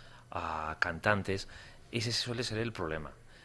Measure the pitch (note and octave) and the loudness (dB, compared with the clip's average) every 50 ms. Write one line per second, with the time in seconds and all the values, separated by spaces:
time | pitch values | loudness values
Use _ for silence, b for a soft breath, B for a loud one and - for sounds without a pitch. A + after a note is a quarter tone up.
0 | B B B B B B - F2 E2+ E2 D#2+ D#2 D#2 D#2 D#2 - - F2 E2 D#2+ | B B B B B B -4 -2 -2 0 0 0 0 0 0 0 0 0 0 4
1 | - G#2+ G#2 G2 F#2 G2 F#2+ G2 - B B B B B B B B - - A#2 | 6 6 6 6 6 2 0 0 0 B B B B B B B B -2 0 0
2 | G#2+ A#2+ A2+ - - B2 A#2 B2 B2 - A2 A2 A#2 A#2 G#2+ - F2 D#2 D#2+ D#2 | 2 2 2 0 0 0 0 0 0 0 2 0 0 0 0 0 0 0 0 0
3 | D2+ C2 - - - B B B | -2 -6 -10 -12 -16 B B B